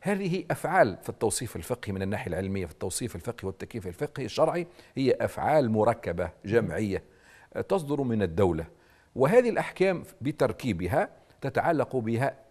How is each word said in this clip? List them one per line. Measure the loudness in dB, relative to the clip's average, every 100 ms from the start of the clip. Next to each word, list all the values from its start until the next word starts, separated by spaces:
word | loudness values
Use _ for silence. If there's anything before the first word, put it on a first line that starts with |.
هذه | -2 -2 0 -2 -4
أفعال | -4 0 4 4 2
في | -10
التوصيف | -2 0 0 -6 -8
الفقهي | -6 -6 -4
من | -4
الناحية | -2 -4 -4
العلمية، | -4 -2 -4 -6
في |
التوصيف | -6 -6 -4 -6 -8
الفقهي | -10 -8 -8
والتكييف | -8 -10 -8 -10
الفقهي | -8 -8 -6
الشرعي | -8 2 2 2 -6 -10 -12 0
هي | 2 2
أفعال | 0 -2 2 4 4
مركبة | 4 4 2 -2 -4 -6 -6
جمعية، | 0 2 2 -2 -2 -4 -8 _ _ -20 -14
آه، | -8
تصدر | -2 -2 0 -2
من | 0 0
الدولة، | 0 4 2 2 -4 -14 _ _ _
وهذه | 0 6 6 6
الأحكام | 0 -4 0 0 0 -6 -8
بتركيبها | -6 0 0 0 -2 -2 0 0 0 -6 _ _
تتعلق | -4 0 2 2 0 -2
بها | -2 0 0 -4 -20